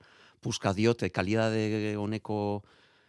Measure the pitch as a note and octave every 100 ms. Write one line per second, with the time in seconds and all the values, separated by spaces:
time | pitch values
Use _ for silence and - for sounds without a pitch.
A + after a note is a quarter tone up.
0 | - - - _ - - G2 G2 A2+ A#2+
1 | F#2 G#2 F#2 A2 A2 A2 G#2+ G#2+ G#2+ G#2
2 | G#2 A2 - G#2+ G#2 G#2 - - _ _